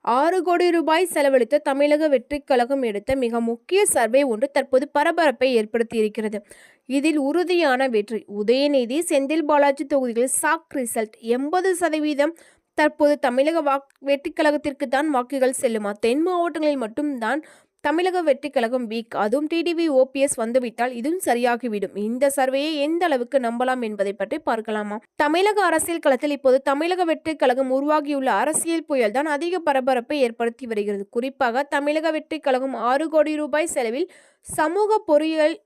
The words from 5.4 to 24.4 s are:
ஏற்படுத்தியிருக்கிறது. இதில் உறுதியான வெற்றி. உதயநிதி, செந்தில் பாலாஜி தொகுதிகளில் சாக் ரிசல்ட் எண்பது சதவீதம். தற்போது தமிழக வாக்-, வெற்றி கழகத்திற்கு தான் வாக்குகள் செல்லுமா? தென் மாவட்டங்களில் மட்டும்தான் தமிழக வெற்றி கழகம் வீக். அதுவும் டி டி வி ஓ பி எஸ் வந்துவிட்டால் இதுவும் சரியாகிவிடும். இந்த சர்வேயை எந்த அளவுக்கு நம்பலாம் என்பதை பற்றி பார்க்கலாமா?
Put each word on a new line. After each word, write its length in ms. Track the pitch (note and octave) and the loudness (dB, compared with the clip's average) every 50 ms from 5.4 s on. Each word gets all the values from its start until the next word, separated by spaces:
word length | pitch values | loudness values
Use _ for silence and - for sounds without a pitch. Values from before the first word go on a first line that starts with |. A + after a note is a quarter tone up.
| B3+ C4 B3+ A3+ | 0 0 2 0
ஏற்படுத்தியிருக்கிறது. 800 | G#3+ G#3+ - A#3 A3+ A3+ - A3+ G#3+ G#3+ G#3 - G#3+ G#3+ G#3+ G#3 G#3 _ - - - - _ _ _ _ B3+ C#4+ | -2 -2 -2 -4 -4 -2 0 -2 -2 0 -2 -4 -6 -6 -6 -8 -12 _ -20 -20 -20 -20 _ _ _ _ -4 0
இதில் 220 | C4 D#4+ D#4 D4+ C4+ C4+ | 2 2 0 2 0 0
உறுதியான 600 | D4 E4+ F4+ D#4 F#4 E4+ E4 C#4+ B3+ B3 C4+ C4+ | 0 0 0 2 2 2 2 2 2 2 0 0
வெற்றி. 360 | A#3 G#3+ G#3 - A#3 G#3 - - G3+ G#3 | 0 -2 -2 -2 -6 -8 -8 -8 -8 -6
உதயநிதி, 600 | G#3 G3+ A#3+ C4 C#4 D4 C#4+ C4+ B3 A3 B3 D#4 F4 - | 0 2 2 4 4 2 2 2 0 0 -2 -4 -2 0
செந்தில் 400 | E4 C#4 C4+ C4+ D#4 D#4+ D#4 D4 | 0 0 0 0 -2 -2 0 2
பாலாஜி 360 | D4+ D4 C#4+ C#4+ C#4 C#4 D#4 | 2 4 4 4 2 0 -4
தொகுதிகளில் 500 | C#4 D4+ C#4 C4 B3 A3+ A3+ B3 C4 - - - | -2 0 0 0 0 0 0 0 0 -2 -2 0
சாக் 360 | D#4 D#4 D#4+ - _ - D4 | 0 -2 -2 -4 _ -6 -6
ரிசல்ட் 400 | B3+ A3+ - A#3 A3 G#3+ - _ - A3+ A#3 | -6 -4 -4 -4 -6 -6 -8 _ -4 -2 -2
எண்பது 360 | B3+ C#4 D4 E4 F#4 F4+ F#4+ F#4 | -2 -2 -2 -2 0 0 0 0
சதவீதம். 600 | E4 F4+ D#4+ D4+ D#4 D4+ D4+ D4+ C4 C#4+ D#4 E4 - - _ _ _ _ _ _ | 0 0 -2 0 0 -2 -2 0 0 0 -2 -2 -6 -20 _ _ _ _ _ _
தற்போது 440 | - D4+ D4+ D4+ _ D4+ D4 D4 C#4+ | 0 0 0 2 _ 2 2 2 2
தமிழக 400 | - C4 A#3+ B3+ C#4 D4+ E4 E4+ D4 | 0 -2 2 2 2 2 2 0 0
வாக்-, 300 | C#4+ C4+ C#4 C#4 _ _ _ | 0 0 -2 -4 _ _ _
வெற்றி 320 | - C#4 C#4 C#4 C#4+ E4+ D#4 | -2 -2 -2 0 -2 -8 -4
கழகத்திற்கு 540 | - D#4+ D4+ D4 D4 D4 D4 C4+ _ C#4+ B3 | 0 2 2 2 2 -2 -4 -6 _ -6 -2
தான் 220 | B3+ C4+ D4+ D#4+ | 0 0 0 0
வாக்குகள் 500 | D4 B3 B3 B3 C#4+ C4+ C4 B3+ C4 - | 0 -2 -2 -2 -2 0 0 0 0 0
செல்லுமா? 320 | - B3 A3+ G#3+ G#3+ G3+ G3 | -2 -2 -2 -2 -4 -4 -6
தென் 300 | - - A3+ A#3+ D4 D#4+ | -2 -2 0 0 2 0
மாவட்டங்களில் 600 | F4+ F4+ F4 E4+ E4+ D4 D#4+ D#4 D4+ D4 C4+ B3 | 0 0 0 -2 -2 -2 -2 0 0 0 0 -4
மட்டும்தான் 560 | G#3+ A3+ - D4 D4 C#4+ B3 A3+ G#3+ C4 D4+ D4+ - - _ _ _ _ _ _ | -6 -4 -4 -4 -4 -4 -4 -4 -4 -4 -4 -6 -10 -20 _ _ _ _ _ _
தமிழக 320 | D4 D4 E4 F4+ F#4 F4 F#4 E4+ | -2 0 0 0 0 0 0 2
வெற்றி 260 | D#4 C4+ B3 - D4 | 0 0 0 -2 -4
கழகம் 340 | C#4 C4+ A#3 A3+ B3 B3+ B3 G#3+ | -2 -2 -2 -2 -2 -4 -4 -4
வீக். 240 | A3 A#3 A3+ _ - C#3+ G3 | -6 -8 -8 _ -4 -4 -2
அதுவும் 260 | G#3 G#3+ C#4+ D4+ D4+ | 0 0 -2 -2 -2
டி 80 | E4 E4 E4 | -2 -2 -2
டி 100 | F4 E4+ | -2 -2
வி 120 | D#4+ E4+ D#4+ C#4 | -2 -2 2 4
ஓ 60 | B3+ C4 C4 _ | 2 2 2 _
பி 80 | C#4 | -2
எஸ் 160 | C4+ C#4 C#4 - A3+ | 0 0 0 -2 -4
வந்துவிட்டால் 500 | A3+ A#3+ C4 B3 A#3+ A3 - A#3 B3+ B3+ A#3 | 0 0 -2 -2 -2 -4 -4 -4 -4 -4 -4
இதுவும் 220 | A3+ C#4+ E4 F#4+ - | -4 -4 -4 -2 0
சரியாகிவிடும். 720 | E4+ A#3+ A#3+ A#3+ B3 A#3+ A#3 B3 B3 G#3 G#3 G3 F#3 - | -2 0 0 2 0 0 -2 -4 -6 -4 -4 -6 -6 -6
இந்த 340 | F#3+ G#3 G#3+ A#3 B3+ C4+ C#4 C#4 | -6 -6 -4 -2 0 0 0 2
சர்வேயை 340 | - C4 C4 C4 C4+ C#4+ D#4 D#4+ D4 C#4 | 0 0 0 0 0 -2 -2 -2 -2 -2
எந்த 160 | D4 E4 E4+ F4+ | 0 0 0 0
அளவுக்கு 340 | F4 D4 B3 A#3+ A#3+ - C#4+ | 0 0 -2 -2 0 -2 -2
நம்பலாம் 440 | B3+ A3+ A#3 A#3 B3+ B3+ C4 B3+ A#3+ A3 | 0 0 -2 -2 -2 -2 0 -2 -4 -6
என்பதை 240 | G#3+ G#3 G3 G3+ G3 | -4 -4 -4 -4 -2
பற்றி 260 | - G3 G3+ C4 | -6 -6 -6 -6
பார்க்கலாமா? 600 | D#4+ | -6